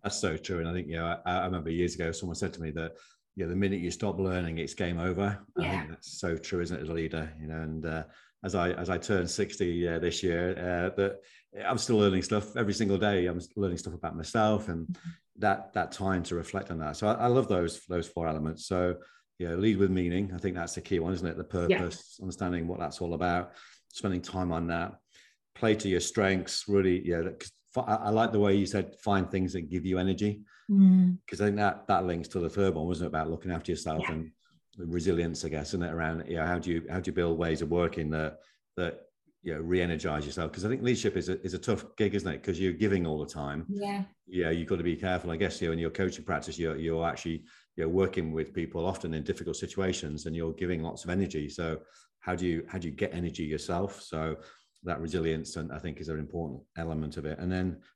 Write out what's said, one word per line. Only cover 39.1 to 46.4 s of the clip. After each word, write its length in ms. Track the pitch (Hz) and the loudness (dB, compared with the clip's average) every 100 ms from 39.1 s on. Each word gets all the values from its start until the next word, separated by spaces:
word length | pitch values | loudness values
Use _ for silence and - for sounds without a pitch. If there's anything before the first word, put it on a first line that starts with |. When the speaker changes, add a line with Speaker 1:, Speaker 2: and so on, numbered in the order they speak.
| _ _ _ | _ _ _
Speaker 1:
you 100 | 92 | -8
know, 60 | 76 | -6
re-energize 640 | 82 90 87 80 80 76 | 0 2 2 0 0 -2
yourself? 280 | 73 71 80 | -4 -4 -4
'Cause 120 | 76 | -2
I 40 | 104 | -2
think 140 | 131 | 0
leadership 340 | 120 120 107 95 | 0 2 2 0
is 120 | 85 | -2
a, 140 | 95 | -4
is 100 | 92 | -4
a 60 | 87 | -6
tough 260 | 104 104 - - | -2 -2 -2 0
gig, 180 | 104 | 0
isn't 180 | 98 92 | 2 -2
it? 100 | 71 | -4
'Cause 160 | - 87 | -4 0
you're 140 | 95 | 0
giving 340 | 87 107 95 85 | 2 2 2 2
all 120 | 76 | -2
the 80 | 73 | -4
time. 360 | - 71 71 123 | -6 -6 -6 -6
Speaker 2:
Yeah. 360 | 202 202 202 190 _ - | -4 -4 -4 -6 _ -8
Speaker 1:
Yeah, 240 | 92 - | -2 0
you've 180 | - 82 | 0 0
got 80 | 92 | 0
to 60 | |
be 120 | 85 80 | 0 0
careful, 340 | 95 90 87 | 0 0 -2
I 60 | 82 | 0
guess, 240 | 95 - | 0 0
you 80 | 85 | -2
know, 40 | |
in 60 | 82 | 0
your 120 | 82 | -2
coaching 340 | - 92 90 | 0 -2 -2
practice, 340 | 78 82 | -4 -4